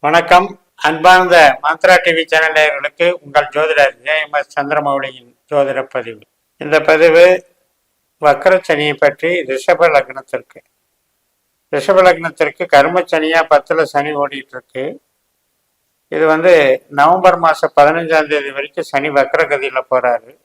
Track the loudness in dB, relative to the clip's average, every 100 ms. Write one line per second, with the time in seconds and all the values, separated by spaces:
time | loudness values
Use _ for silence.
0 | 2 0 4 2 2 -10 _ _ -6 0
1 | 4 4 4 6 4 4 -4 -2 2 2
2 | 2 -4 -2 -2 0 0 0 -2 -10 _
3 | -4 -4 -4 -4 -2 -4 -2 2 0 -2
4 | -6 -6 -4 -6 -6 -8 -4 -4 -2 -6
5 | -8 -14 _ _ _ -4 -2 -4 -8 -10
6 | -12 -18 _ _ _ _ -2 -2 2 2
7 | 4 6 4 4 _ _ _ _ _ _
8 | _ _ -2 2 2 0 0 -4 -2 0
9 | -2 -2 -6 -4 -6 -6 -2 0 2 2
10 | -2 -14 -12 -12 -12 -20 _ _ _ _
11 | _ _ _ _ _ _ _ -6 0 4
12 | 4 2 -4 -4 -6 -4 0 2 2 0
13 | -2 -4 -2 -2 2 0 0 -4 -2 -4
14 | -6 -6 -6 -8 -16 -20 _ -12 -12 -12
15 | _ _ _ _ _ _ _ _ _ _
16 | _ -2 0 0 2 4 2 -2 _ 0
17 | 2 4 2 2 0 0 -2 2 2 2
18 | -2 -2 0 -4 -4 -10 -10 -10 -6 -6
19 | -2 0 0 0 -2 -2 -4 -8 -4 -2
20 | 0 -4 -6 _